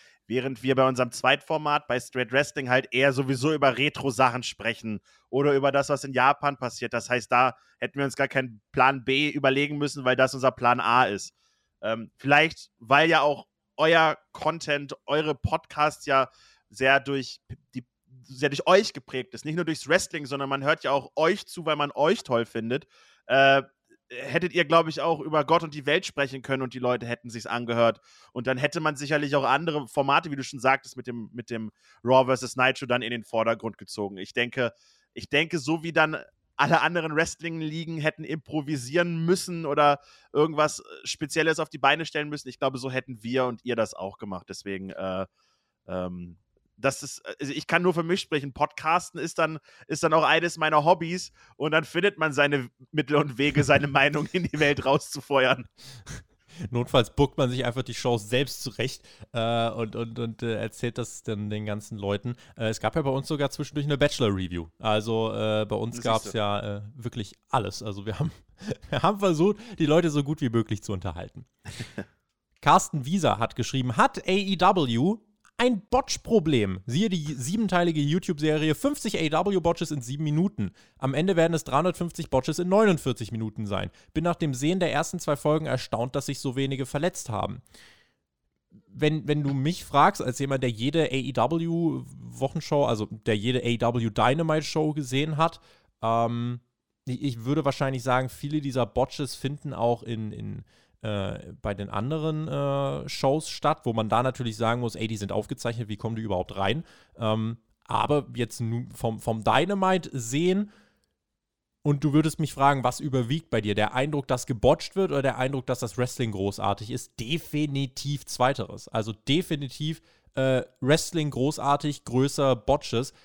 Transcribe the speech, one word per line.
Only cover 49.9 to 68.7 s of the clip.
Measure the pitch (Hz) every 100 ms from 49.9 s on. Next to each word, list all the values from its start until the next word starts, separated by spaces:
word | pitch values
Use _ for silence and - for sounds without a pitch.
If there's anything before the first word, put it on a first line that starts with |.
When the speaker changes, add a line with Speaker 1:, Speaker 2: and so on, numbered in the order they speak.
| 156
Speaker 1:
dann | 170
auch | 160
eines | 147 160 170 165
meiner | 156 156
Hobbys | 151 180 165 180 - _ - _
und | 151
dann | 156 156
findet | 165 196 196
man | 156
seine | 139 143 143 120 _ 131
Mittel | 151 143 147
und | 147 120
Wege, | 147 147
seine | 131 - 143
<laughs> |
Meinung | 139 143 151 147
in | 185
die | 170 156
Welt | 147 143 131
rauszufeuern. | 143 - 143 - 139 131 123 120 _ - 117 - - - _ _ 170 170
Speaker 2:
Notfalls | 120 120 135 113 -
bookt | 143 -
man | 131
sich | 127
einfach | 120 120
die | 123
Shows | 117 127 120 104
selbst | 123 139 -
zurecht, | - - 131 - - - -
äh, | 120 113 117 117
und, | 117 113 107
und, | 117 113
und, | 117 107
äh, | 120 110
erzählt | 110 - 123 120
das | 117 -
dann | - 107 104
den | 104 107
ganzen | 104 - 110
Leuten. | 98 101 123 123 - -
Äh, | 110
es | 110
gab | 110 165
ja |
bei | 139
uns | 135 139
sogar | 151 143
zwischendurch | - 147 147 147
eine | 139
Bachelor-Review. | 143 - 117 95 92 87 80 _
Also, | 110 107 110 113 113
äh, | 107 110 107 104
bei | 107
uns | 113 117
Speaker 1:
Das |
Speaker 2:
gab's | 120 113
Speaker 1:
siehste. | 104 113
Speaker 2:
ja, | 104 101 104 101
äh, | 104 123
wirklich | 113 - 104 - _
alles. | 131 98 -
Also | 107 98 101
wir | 107
haben, | 151 - _ _
<laughs> | 208